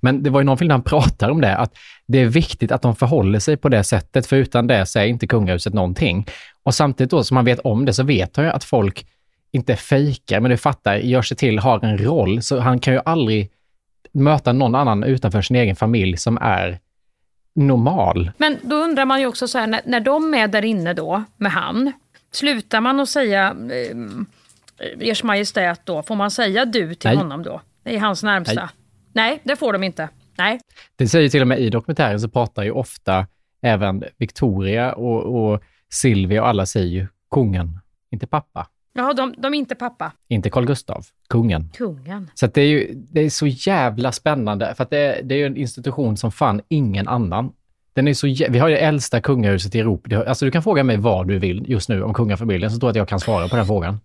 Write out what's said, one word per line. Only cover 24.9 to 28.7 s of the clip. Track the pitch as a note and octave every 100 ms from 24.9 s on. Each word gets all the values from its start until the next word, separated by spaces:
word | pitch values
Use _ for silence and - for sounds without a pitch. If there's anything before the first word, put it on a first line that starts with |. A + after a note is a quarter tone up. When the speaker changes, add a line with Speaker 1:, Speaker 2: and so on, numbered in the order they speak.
| -
Speaker 2:
eh, | A#3
Ers | G#3+
Majestät | A#3 G3+ G3+ - F3+ F3
då? | - D#3+
Får | - G#3+
man | G3+
säga | G3+ A3 G3 B3
du | A3 E3 E3+
till | A#2
Speaker 1:
Nej. | C3+
Speaker 2:
honom | E3 C#3+
då? | E3+ E3+ _ _
Det | - A3
är |
hans | G#3 F3+
närmsta. | G#3 G3 E3+
Speaker 1:
Nej. | G#2+ F3+